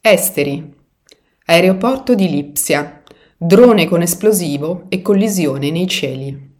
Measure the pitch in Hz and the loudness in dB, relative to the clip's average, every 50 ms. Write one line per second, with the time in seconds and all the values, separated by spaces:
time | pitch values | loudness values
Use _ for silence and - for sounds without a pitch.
0 | _ 220 202 170 - - - 147 143 139 139 160 160 - - _ _ _ _ _ | _ 4 2 2 0 -4 -4 -4 -4 -4 -4 -8 -12 -16 -20 _ _ _ _ _
1 | _ _ _ _ _ _ _ _ _ - 165 170 180 185 190 185 226 240 262 262 | _ _ _ _ _ _ _ _ _ 2 2 4 4 4 0 0 -2 -2 -4 -4
2 | 262 - 247 202 190 175 147 143 143 - - - - - 147 143 147 147 - - | 0 0 0 2 2 0 -2 -4 -6 -6 -8 -8 -4 -2 -2 -2 -2 -6 -12 -20
3 | _ _ - _ _ _ _ _ 170 170 180 220 247 247 226 202 165 156 185 170 | _ _ -20 _ _ _ _ _ 0 2 6 8 8 8 6 4 2 2 0 0
4 | 170 170 - - - 208 214 196 175 151 143 139 147 160 180 175 - - - 185 | 0 -2 -4 0 0 0 0 0 -2 -4 -4 -4 -6 -6 -8 -8 -8 -8 -8 -6
5 | - - 202 196 202 226 202 190 165 143 135 139 143 147 160 165 185 185 - - | -2 0 0 2 2 0 0 -2 -2 -2 -2 -4 -4 -4 -2 -4 -4 -4 -4 -6
6 | - 135 131 131 135 139 135 139 - - _ _ | -6 -6 -8 -8 -10 -12 -12 -14 -18 -20 _ _